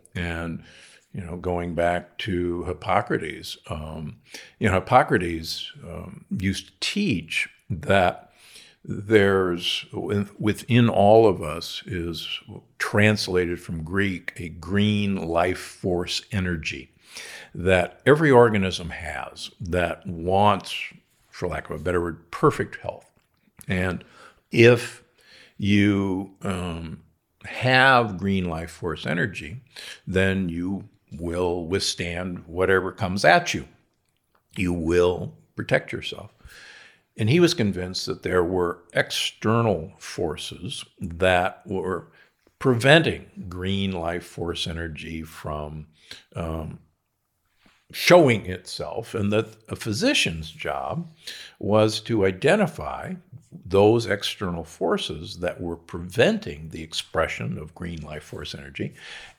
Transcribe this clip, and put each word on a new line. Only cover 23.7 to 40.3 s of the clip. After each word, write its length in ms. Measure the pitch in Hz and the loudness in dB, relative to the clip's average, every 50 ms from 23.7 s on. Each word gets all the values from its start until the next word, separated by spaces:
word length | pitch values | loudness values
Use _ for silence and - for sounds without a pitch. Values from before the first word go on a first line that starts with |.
| 95 90 92 92 90 - - - _ - - - _ _ _ _ | -2 -2 0 -2 -2 -6 -8 -14 _ -20 -20 -20 _ _ _ _
if 520 | - 117 117 120 123 117 - - - - - _ _ _ _ _ - - - - _ - | 4 8 8 8 8 6 2 -4 -12 -16 -20 _ _ _ _ _ -20 -20 -20 -20 _ -4
you, 760 | 101 98 104 101 101 104 101 98 98 98 92 95 98 - - _ | 0 2 4 6 6 6 4 2 0 0 -2 -4 -4 -8 -12 _
um, 640 | - 101 92 90 90 90 82 82 82 80 80 - - _ _ _ _ _ _ _ - | -8 -6 -6 -4 -4 -6 -6 -8 -10 -10 -12 -14 -18 _ _ _ _ _ _ _ -18
have 720 | - - - - 127 127 131 127 135 131 123 120 107 95 85 | -14 -8 -2 0 4 4 6 8 8 8 6 4 2 -2 -2
green 320 | 98 98 98 95 90 87 | 0 0 0 0 0 -2
life 220 | 80 80 85 82 | -4 -6 -6 -10
force 340 | - - - 85 78 - - | -10 -8 -6 -6 -6 -4 -4
energy, 560 | - 147 170 - 101 87 - 78 73 104 131 - _ _ - - - - - _ - | -4 -2 -2 -2 -4 -4 -8 -12 -12 -12 -14 -16 _ _ -18 -18 -16 -18 -16 _ -2
then 420 | 90 92 95 95 95 95 95 85 | 0 2 2 2 2 0 -2 -2
you 400 | 82 85 87 95 98 95 101 - _ _ _ _ - - | -4 -4 -4 -4 -6 -6 -8 -12 _ _ _ _ -14 -10
will 480 | 87 85 85 90 90 87 87 90 85 80 | -8 -6 -2 -2 0 0 -2 -2 -4 -4
withstand 760 | 95 98 - - - - 87 87 85 87 92 92 87 87 - 85 | -2 -2 -2 -4 -4 -4 -6 -6 -6 -6 -6 -6 -8 -10 -12 -10
whatever 440 | 82 90 92 95 95 92 92 92 | -2 0 2 4 4 4 2 0
comes 320 | - - 101 90 92 98 - | -4 -4 -4 -4 -2 2 6
at 300 | 151 175 175 170 - - | 6 6 6 4 0 -4
you. 140 | 147 - - _ _ _ _ _ _ _ _ _ _ _ _ _ _ _ _ _ | -6 -6 -10 _ _ _ _ _ _ _ _ _ _ _ _ _ _ _ _ _
You 180 | - 92 87 87 | -4 -2 -2 -2
will 600 | 87 80 80 87 87 87 90 90 87 - - - - _ _ _ | -2 0 2 4 4 4 4 2 0 -4 -10 -12 -16 _ _ _
protect 360 | - 110 - 131 143 - - | -10 -4 -2 -2 -2 -2 -4
yourself. 400 | - - - - - - - - - _ _ - - - - - - - - - _ _ _ _ _ - | -8 -10 -10 -10 -12 -12 -16 -18 -20 _ _ -20 -20 -20 -20 -20 -20 -20 -20 -20 _ _ _ _ _ -2
And 120 | 110 107 | 0 2
he 100 | 143 175 | 4 6
was 140 | 175 170 165 | 6 4 4
convinced 540 | - 113 101 90 90 92 92 92 - - - | 2 0 0 0 -2 -6 -6 -6 -8 -6 -6
that 160 | 90 - - | -6 -6 -4
there 200 | 87 90 90 87 | 0 2 2 2
were 360 | 87 92 90 87 85 - - _ _ - | 2 2 0 0 0 -2 -6 _ _ -4
external 1000 | 135 147 - - - - - - _ - 107 113 117 117 110 95 80 78 80 - _ | -2 -2 -2 -4 -4 -4 -6 -6 _ 0 2 2 4 4 2 0 0 -4 -8 -14 _
forces 840 | - - - - 90 78 | -18 -14 -8 -6 -4 -4